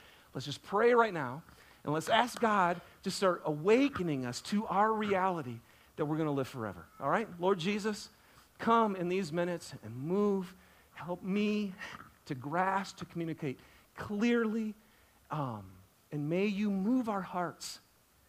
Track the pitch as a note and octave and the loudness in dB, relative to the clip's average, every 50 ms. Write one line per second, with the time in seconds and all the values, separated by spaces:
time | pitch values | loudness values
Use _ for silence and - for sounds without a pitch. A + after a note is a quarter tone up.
0 | - - - - - _ - C#3+ A#2+ C#3+ C3+ - - - F#3+ G#3 A#3 A#3+ B3 A#3 | -20 -20 -20 -20 -20 _ -10 -8 -6 -6 -8 -10 -6 -2 0 4 4 6 6 6
1 | A3+ G#3+ F3+ D#3+ C3+ A#2+ C3 E3 - - - - - - - - - - D3 D#3+ | 6 4 2 -2 -4 -4 -6 -8 -12 -16 -20 -20 -20 -20 -20 -8 -4 -2 -2 -2
2 | - - A3+ A3 B3 B3 - - A#3 A3 G#3 G3 F3+ E3+ F3+ E3+ - - - - | 0 4 4 4 4 2 0 0 2 2 4 4 4 2 2 -2 -6 -14 -18 -8
3 | - G3 F3 - G3+ F#3 F3 F3 - D3+ D3+ D3+ D#3 G3+ A3 C4 C#4 C#4 - - | -6 -6 0 2 4 2 2 2 0 -2 -2 0 4 6 6 6 6 4 2 0
4 | F3+ E3 C#3+ C3 B2+ B2 B2 - - - G#3 G3+ A3 E3 F3 G3 G#3+ A3 A3 G#3+ | -2 0 0 0 -2 -4 -6 -8 -4 -2 -2 -2 0 2 2 4 4 4 2 2
5 | G#3+ G3+ G3 F#3 F#3 F#3+ F3 E3 B2+ B2 A#2 A#2 - - - - _ _ _ - | 0 2 2 2 2 2 0 -2 -4 -6 -10 -12 -14 -20 -20 -20 _ _ _ -4
6 | D#3 D3 D#3 D#3 D#3+ D3+ C#3+ C#3 B2+ - - B2+ A2 G2+ F2+ F2 E2 - _ - | -2 0 0 0 0 0 0 0 -2 -2 -4 -6 -6 -6 -8 -10 -14 -18 _ -6
7 | - C#3+ E3 G#3+ A3+ - F3+ E3+ F3 F#3+ G3+ F3 D3+ G3+ G#3 G#3+ F#3+ A3 G#3 - | -2 0 0 0 0 -4 -6 -2 0 0 2 2 0 -2 -2 -2 -2 -4 -4 -6
8 | - - - _ _ - - - - _ _ - - A3+ A3+ A#3 A3+ G#3 F#3+ F#3+ | -8 -14 -18 _ _ -20 -20 -20 -20 _ _ -2 2 4 4 6 4 4 0 -2
9 | E3+ F3 F#3 G3 G3 D3 E3 F3 F3 - C3 - - - C#3 B2 A2 G#2+ A#2 B2 | -2 0 0 0 -2 -2 -2 -2 0 0 -2 -6 -8 -12 -14 -14 -12 -12 -10 -6
10 | C#3 D#3+ F3+ G3+ G#3 G#3 G3 F#3+ F3+ F3+ - - - - - - - _ - - | -4 -2 0 2 2 2 2 0 -2 -6 -10 -18 -20 -20 -20 -20 -20 _ -16 -12
11 | C#3+ E3+ F3+ F3+ - F#3 G3 G#3 G#3 G#3 G#3+ G#3 G#3 F#3+ F#3 - - - - - | -8 -8 -8 -6 -4 -2 0 0 0 0 0 -2 -2 -4 -6 -10 -12 -14 -14 -14
12 | - - - _ _ - D3 B2+ A#2+ C#3+ D#3+ F3+ F#3 F#3+ F#3+ G3 F#3+ - - - | -18 -20 -20 _ _ -8 -8 -8 -6 -2 -2 0 0 0 0 -2 -4 -6 -8 -12
13 | F3 - - E3+ E3 D#3+ D#3 - D#3+ C#3 B2+ - - - - - _ _ _ - | -12 -10 -6 -6 -6 -4 -6 -4 -6 -6 -6 -8 -12 -20 -20 -20 _ _ _ -12
14 | - - G#3 G3+ A#3 A#3+ A#3+ A#3 A#3 A3 G#3+ A3+ A3 G#3+ G#3 - _ _ _ _ | -8 -6 -2 2 4 4 4 4 2 2 0 -2 -4 -4 -6 -10 _ _ _ _
15 | _ _ _ _ _ - C#3 D#3 C3+ B2+ A2 G#2 F#2+ F#2+ F#2+ F#2 F#2+ _ _ _ | _ _ _ _ _ -6 -4 -4 -4 -4 -6 -8 -10 -14 -18 -20 -20 _ _ _
16 | _ _ D#3 D3 D3 D3+ E3+ F#3 G3+ G#3+ G3 G3 G#3+ G#3 G3 F#3+ F#3+ A3 C4 B3+ | _ _ -6 -4 -2 0 0 0 0 0 0 0 0 0 0 0 2 2 2 2
17 | A#3 A3+ G3+ G3 F3 - - F3+ F3 D#3 - - - - - - _ _ _ _ | 0 0 -2 -4 -4 -4 -4 -4 -4 -4 -6 -8 -12 -14 -14 -16 _ _ _ _
18 | _ _ _ _ _ | _ _ _ _ _